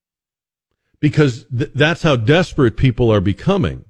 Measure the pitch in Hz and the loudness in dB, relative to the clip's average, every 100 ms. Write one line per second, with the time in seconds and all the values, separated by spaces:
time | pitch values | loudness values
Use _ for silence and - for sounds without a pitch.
0 | _ _ _ _ _ _ _ _ _ _ | _ _ _ _ _ _ _ _ _ _
1 | 151 - 147 117 - 120 147 123 151 170 | -2 2 0 -2 -8 -6 -4 0 0 0
2 | 165 123 107 165 170 - 123 - 131 120 | 0 0 2 0 0 0 0 2 0 2
3 | 117 104 95 95 - 196 90 64 | 0 0 0 -2 -2 -2 -2 -6